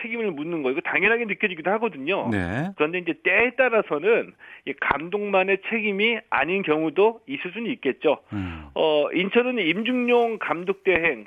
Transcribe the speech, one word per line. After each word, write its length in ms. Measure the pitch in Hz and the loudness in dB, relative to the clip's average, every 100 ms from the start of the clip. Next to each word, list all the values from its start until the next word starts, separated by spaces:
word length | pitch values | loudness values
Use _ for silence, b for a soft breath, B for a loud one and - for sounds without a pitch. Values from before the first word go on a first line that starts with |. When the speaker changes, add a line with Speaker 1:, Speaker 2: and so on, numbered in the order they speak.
Speaker 1:
책임을 300 | 226 233 214 | -8 -4 -4
묻는 320 | 143 160 170 | -4 -4 -2
거, 80 | 131 | -2
이거 100 | 139 | -2
당연하게 440 | - 147 202 233 226 | -2 0 2 2 -2
느껴지기도 440 | 190 208 165 165 | -2 -2 -2 -2
하거든요. 540 | 220 226 143 139 190 120 | -2 -2 -4 -4 -2 0
Speaker 2:
네. 400 | 104 87 113 175 196 | -2 -2 -2 -4 -2
Speaker 1:
그런데 220 | 156 180 | -2 -2
이제 160 | 165 151 | -4 -2
때에 280 | 180 196 247 | 2 4 4
따라서는 840 | 240 254 226 - 151 185 208 90 - B B - | 2 2 2 2 0 2 2 0 -10 B B -10
이 80 | - | -2
감독만의 800 | - 139 170 208 208 190 190 190 - | 0 0 -2 -6 0 0 2 0 -2
책임이 480 | 226 214 196 220 226 - | -4 -2 0 0 0 -2
아닌 320 | 117 147 190 | -2 0 0
경우도 580 | 160 156 160 185 214 226 - | 0 0 0 4 2 2 -8
있을 240 | 135 180 | -10 -8
수는 160 | 196 220 | -8 -6
있겠죠. 440 | 127 135 - 156 127 - | -4 -4 0 0 0 -2
Speaker 2:
음. 320 | 104 92 80 76 | -6 -6 -8 -6
Speaker 1:
어, 380 | - 160 151 143 | 0 2 2 2
인천은 460 | 165 190 233 247 247 | 0 2 2 2 0
임중용 800 | 160 175 226 254 240 240 233 214 | 0 0 0 0 4 4 4 0
감독 440 | - 156 180 196 | -4 -4 -4 -2
대행, 420 | 190 170 165 117 | 2 2 2 -2